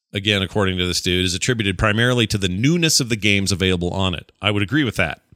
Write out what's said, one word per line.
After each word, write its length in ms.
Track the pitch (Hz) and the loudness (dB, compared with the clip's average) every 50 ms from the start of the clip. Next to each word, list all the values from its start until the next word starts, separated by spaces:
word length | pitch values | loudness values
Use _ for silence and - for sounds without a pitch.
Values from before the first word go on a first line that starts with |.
| _ _ | _ _
again, 300 | - 101 95 107 104 98 | -8 -4 0 0 0 0
according 340 | 95 - - 110 98 95 92 | 0 -2 0 0 0 0 0
to 100 | 90 90 | 0 -2
this 140 | 90 85 - | -2 -2 -2
dude, 240 | - 92 87 90 90 | -2 0 0 0 0
is 80 | 90 85 | 0 -2
attributed 440 | 92 - - 127 110 101 98 92 - | -2 -2 -2 -2 0 0 -2 0 0
primarily 480 | 117 107 104 113 120 127 123 123 113 | 0 2 2 2 2 2 2 2 0
to 100 | - - | 0 0
the 140 | 101 98 90 | -2 0 -2
newness 500 | 90 98 120 147 170 180 165 156 - - | -2 0 2 2 2 2 2 2 0 0
of 80 | 135 110 | 0 -2
the 80 | 120 | -4
games 360 | 104 92 104 101 98 98 95 | 0 2 2 2 2 2 0
available 380 | 101 85 95 92 92 87 87 87 | 0 0 2 2 2 0 -2 -2
on 240 | 90 95 95 95 85 | -2 -2 -2 -2 -2
it. 180 | - - _ _ - | -4 -10 _ _ -4
I 80 | 98 104 | -2 -2
would 120 | 104 101 | 0 0
agree 220 | 104 90 123 156 143 | -2 0 0 0 0
with 120 | 110 - | 0 0
that. 260 | - 90 76 - - _ _ - | -2 -2 -2 -4 -10 _ _ -20